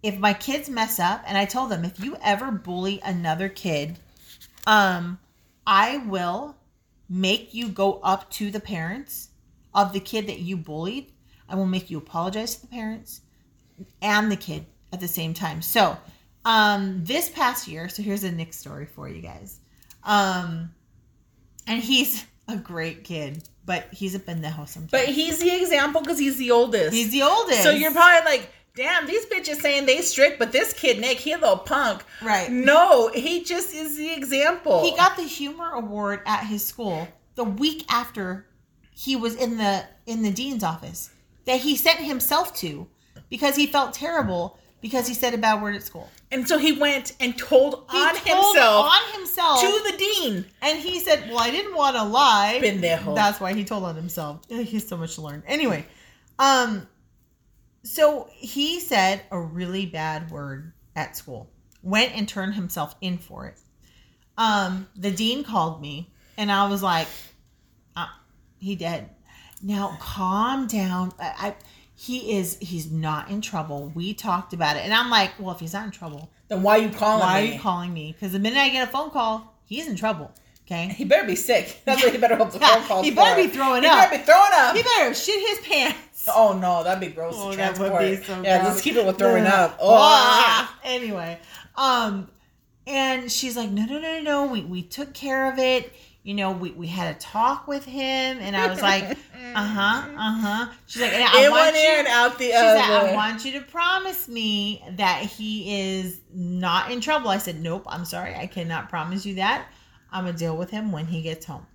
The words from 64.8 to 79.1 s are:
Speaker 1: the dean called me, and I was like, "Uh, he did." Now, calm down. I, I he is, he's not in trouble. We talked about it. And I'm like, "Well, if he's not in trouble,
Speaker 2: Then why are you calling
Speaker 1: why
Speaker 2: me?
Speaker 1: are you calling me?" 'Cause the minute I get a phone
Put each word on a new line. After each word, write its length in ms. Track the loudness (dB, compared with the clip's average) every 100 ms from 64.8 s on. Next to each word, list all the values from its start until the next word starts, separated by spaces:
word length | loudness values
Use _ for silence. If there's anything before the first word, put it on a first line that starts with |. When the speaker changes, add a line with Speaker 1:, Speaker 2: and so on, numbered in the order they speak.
| -10 -6
Speaker 1:
the 160 | -6
dean 320 | -2 -2 -2
called 380 | -4 -2 -4 -6
me, 300 | -12 -12 -14 _ _ -8
and 140 | -2
I 160 | 0 0
was 140 | 0
like, 240 | 0 0 -2 -12 -20 _ _ _ _ _ _ -12
"Uh, 120 | -12 -14 _ _ _ _
he 160 | -10 -6
did." 340 | -6 -8 -10 _ _ -20 -20 -14
Now, 340 | -6 -4 -4 -8
calm 680 | -12 -6 -2 0 0 -2 -4
down. 440 | -2 -2 -2 -6 -8
I, 140 | -12 -8 -10
I 60 | -10 -20 -20 _ _
he 320 | -10 -8 -4 -4
is, 200 | -4 -8
he's 300 | -8 -10 -6
not 380 | -4 -2 -4 -6
in 120 | -8
trouble. 500 | -6 -8 -6 -10 -10
We 220 | -8 -8 -6
talked 380 | -4 -4 -4
about 220 | -2 0 0
it. 40 |
And 120 | 0
I'm 180 | 0 2
like, 220 | 2 0 -4
"Well, 160 | -10
if 60 | -10
he's 140 | -10
not 120 | -10 -10
in 60 |
trouble, 400 | -12 -14 -14 -18 _ _
Speaker 2:
Then 160 | 0
why 160 | 6 6
are 20 |
you 80 | 4
calling 300 | 0 2 4
Speaker 1:
why 220 | 4 2
Speaker 2:
me? 60 | 0
Speaker 1:
are 40 |
you 60 | -2
calling 340 | -4 -4 -6
me?" 220 | -10 -12 -10
'Cause 120 | -6
the 80 | -2
minute 180 | 0 2
I 120 | 2
get 180 | 2 -2
a 40 |
phone 200 | -4 -4